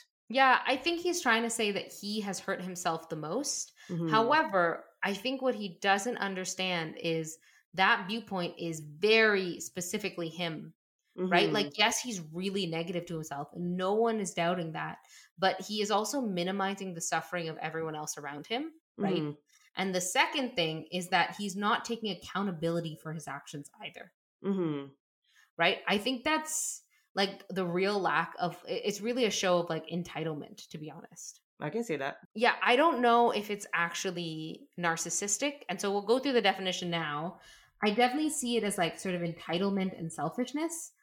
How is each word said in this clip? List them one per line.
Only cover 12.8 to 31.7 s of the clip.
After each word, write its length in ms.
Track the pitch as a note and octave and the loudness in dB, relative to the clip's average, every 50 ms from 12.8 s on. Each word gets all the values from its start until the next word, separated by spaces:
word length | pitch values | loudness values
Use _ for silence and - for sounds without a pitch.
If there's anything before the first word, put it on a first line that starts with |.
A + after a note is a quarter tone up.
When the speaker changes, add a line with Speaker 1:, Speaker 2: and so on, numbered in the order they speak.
| E3+ E3+ E3+ E3+ E3+ | -4 -2 -4 -4 -4
Speaker 1:
to 80 | - E3+ | -4 -6
himself, 340 | D#3 D3+ - D3 C#3+ D3+ - - | -6 -6 -6 -6 -8 -8 -8 -6
and 240 | F3 F3 F3 F3+ | -4 -4 -2 0
no 160 | F3+ F#3 F#3+ G#3 | 0 2 2 4
one 260 | A3 A#3 A#3 A3 A3 | 4 4 4 2 0
is 140 | G3 - - | -2 -2 -2
doubting 400 | F3 E3+ E3+ F#3 F3+ E3 D#3+ D#3 | 0 2 2 2 0 -2 -4 -4
that, 240 | D#3+ D#3 D#3+ F3 - _ - - - - _ _ | -6 -6 -6 -8 -12 _ -20 -20 -20 -20 _ _
but 240 | E3 F#3 F#3+ - - | 2 2 2 2 0
he 200 | F#3+ - G#3 G#3+ | -4 -6 -2 -2
is 100 | G3+ G3+ | 0 2
also 300 | G#3+ G3+ A3 A3 D4 C#4 | 2 2 2 0 -2 -2
minimizing 720 | B3 G#3+ F#3 F3 F3 F#3 G3 G3+ F#3+ G3 G3 G3 G3 F#3+ F3 | 0 0 0 0 0 0 0 0 0 -2 -2 -4 -6 -8 -6
the 80 | E3 | -6
suffering 480 | - - E3 D#3+ D#3+ - F3+ F3 E3 D#3+ | -4 -2 -2 -2 -2 -2 -4 -4 -4 -4
of 80 | D3+ | -6
everyone 380 | - D#3 D#3+ D#3 E3 D#3+ D#3 D#3 | -6 -6 -6 -4 -4 -4 -4 -4
else 220 | D3+ D3+ - - | -6 -6 -6 -8
around 300 | D3 D3 C#3+ D3 D3 D#3 | -8 -8 -8 -8 -10 -6
him, 240 | - A3+ B3+ D#4 E4 - - _ _ - | -4 -4 -4 -4 -6 -10 -16 _ _ -8
right? 180 | - G3+ F#3+ F#3 | -4 -2 0 0
Speaker 2:
Mm-hmm. 160 | E3 D3+ D3 D3 - _ _ _ _ _ _ - | 0 0 -2 -4 -8 _ _ _ _ _ _ -4
Speaker 1:
And 180 | - F#3+ G3 F3+ | -4 -2 0 0
the 80 | F3+ | -2
second 540 | F3+ - - C4 D#4+ E4 - D4 B3+ A#3 - | -2 0 2 2 2 2 2 -2 -2 -2 0
thing 300 | F3+ E3 D#3+ D#3 D#3+ - - | 0 0 0 0 -4 -6 -6
is 180 | F3+ F3+ F3 F3+ | -6 -6 -4 2
that 260 | F#3 F3 E3 - F#3 | 2 2 2 2 0
he's 180 | - G3+ G3 F3 | -4 -4 -4 -2
not 280 | G3+ G#3 G#3 A#3 - - | 0 2 2 2 0 0
taking 280 | - A#3 A3+ A3 G#3 | -4 -6 -4 -4 -6
accountability 840 | F3+ - - - - F#3 G#3 G3+ F3 D3+ E3 E3 E3+ E3+ E3 D#3+ D3+ - | -6 -6 -8 -6 -2 -2 -2 -2 -2 0 0 0 0 0 -2 -4 -8 -8
for 100 | - D#3+ | -8 -8
his 160 | D#3 D#3+ - | -8 -8 -8
actions 440 | D3 C3+ C#3+ - - - C#3+ C#3+ - _ - G#3 | -8 -10 -10 -10 -10 -12 -12 -12 -12 _ -16 -16
either. 280 | D#3 - - - - _ _ _ _ _ _ - | -14 -14 -14 -18 -18 _ _ _ _ _ _ -2
Speaker 2:
Mm-hmm. 400 | G3 G3 F#3+ F3 D#3 D3 C#3+ C#3 C#3 - _ _ _ _ _ _ _ _ _ _ _ - | 0 0 2 2 0 0 -2 -4 -10 -16 _ _ _ _ _ _ _ _ _ _ _ 0
Speaker 1:
Right? 220 | - E3+ F#3 - - - | 2 4 4 4 2 0
I 100 | - G3 | 0 0
think 260 | G#3 G#3+ B3+ C4 B3+ - | 2 2 0 -2 0 0
that's, 580 | D#4 D#4 D#4 D#4 - - - - - - - _ _ _ _ _ _ - | 2 2 2 0 -2 -4 -4 -2 -4 -6 -8 _ _ _ _ _ _ 0
like, 280 | F3+ G3+ F#3+ F#3+ - - - | 0 0 0 -2 -8 -12 -6
the 160 | F#3+ F#3+ F#3 | -4 -2 -2
real 340 | E3+ E3+ F3+ F#3+ G3+ G#3 G3+ | 0 0 2 2 2 2 2
lack 360 | F3 D#3+ D3 D#3 E3 - - - | 2 2 2 2 0 0 -2 -4
of, 160 | F3+ E3+ - - - | -4 -4 -4 -6 -8
i-, 140 | - F#3 - - | -6 -6 -2 -2
it's 160 | G#3 G3+ - | -2 -4 -2
really 240 | G3+ A#3+ A#3+ C4 A#3+ | -2 -2 0 2 2
a 60 | G3+ | 2
show 260 | - - G3+ F#3 F3 | 2 2 4 4 4
of, 120 | F3 F3 F3 | 4 4 0
like, 160 | D#3+ D#3 - | -4 -6 -4
entitlement, 800 | - E3 F3 E3 - - D#3 D#3+ E3 D#3 D3 - - - - - - | -4 -4 -4 -4 -4 -6 -6 -4 -4 -4 -6 -10 -12 -16 -20 -18 -12
to 80 | - | -12
be 140 | D#3 D3+ D#3 | -12 -10 -10
honest. 480 | C#3+ E3 - - F3 - - - - - _ _ _ - | -14 -16 -18 -18 -18 -16 -16 -18 -18 -20 _ _ _ -8
Speaker 2:
I 120 | C#3+ D3+ | -6 -4